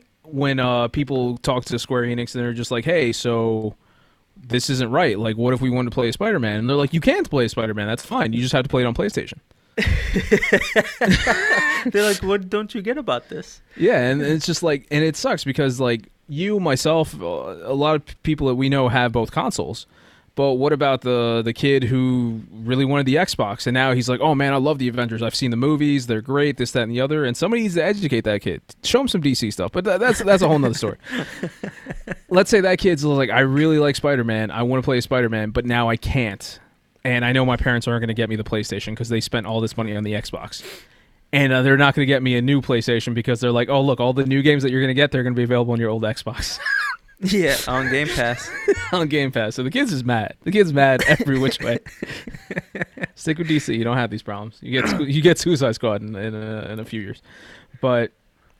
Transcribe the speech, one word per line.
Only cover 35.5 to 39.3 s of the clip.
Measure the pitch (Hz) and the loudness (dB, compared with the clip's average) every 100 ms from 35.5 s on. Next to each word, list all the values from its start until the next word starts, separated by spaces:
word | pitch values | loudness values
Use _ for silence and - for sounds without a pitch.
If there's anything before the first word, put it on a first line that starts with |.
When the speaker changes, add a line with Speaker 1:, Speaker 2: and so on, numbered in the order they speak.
Speaker 1:
but | 120 120 | -2 0
now | 120 117 | 0 0
I | 113 | 0
can't. | - 139 113 98 - - _ _ _ _ | -2 -2 -2 -6 -14 -18 _ _ _ _
And | 127 123 120 | -2 0 2
I | |
know | 131 127 | 2 2
my | 117 | 2
parents | 127 120 120 | 0 0 0
aren't | 117 | -2
gonna | 113 | -2
get | 113 110 | -2 -2
me | 110 | -2
the | |
PlayStation | 101 107 104 98 - 110 | -2 -4 -4 -6 -6 -6
'cause | 117 | -2
they | 113 | -2
spent | - | -2